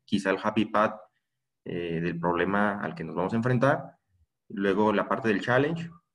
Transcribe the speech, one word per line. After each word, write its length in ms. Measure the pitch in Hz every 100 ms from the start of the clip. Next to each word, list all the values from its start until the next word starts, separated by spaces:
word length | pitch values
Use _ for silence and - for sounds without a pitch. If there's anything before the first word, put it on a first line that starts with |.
quizá 260 | - 98 98
el 80 | 95
happy 260 | 107 107 104
path, 340 | 104 107 - - _ _ _ _ _
eh, 360 | - 87 85 82
del 200 | 85 85
problema 600 | 87 85 87 101 104 104
al 140 | 85
que 80 | -
nos 140 | 80 80
vamos 160 | 92
a 40 | 113
enfrentar. 600 | 123 123 135 147 - - _ _ _ _ -
Luego 440 | 101 101 95 107
la 160 | 101 92
parte 200 | 98 113
del 120 | 95
challenge, 500 | 123 123 147 165 - - _